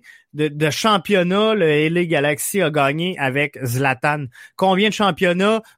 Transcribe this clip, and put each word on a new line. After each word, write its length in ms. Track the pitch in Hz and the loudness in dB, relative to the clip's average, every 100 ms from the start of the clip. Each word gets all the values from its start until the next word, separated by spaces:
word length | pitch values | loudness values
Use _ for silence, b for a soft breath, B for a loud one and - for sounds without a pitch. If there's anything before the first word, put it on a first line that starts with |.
| B B _ | B B _
de, 120 | 147 151 | -4 -2
de 240 | 147 156 | 0 -2
championnats 840 | - 226 202 - 196 175 196 220 214 | 0 2 2 2 0 2 2 2 2
le 120 | 160 | 2
L 300 | 147 156 170 | 2 2 0
A 60 | |
Galaxy 580 | 175 156 147 143 - 202 | 0 0 0 -2 -4 -2
a 80 | 160 | 0
gagné 480 | 151 139 156 180 175 | 2 0 0 -4 -4
avec 400 | 135 135 147 - | -2 -2 -4 -4
Zlatan ? 600 | 127 123 139 123 151 151 131 B B | -6 -2 -2 0 -2 -2 -6 B B
Combien 340 | - 190 185 214 | -2 0 2 0
de 60 | |
championnats 680 | 208 196 160 180 175 202 220 b | 2 0 2 0 2 0 0 b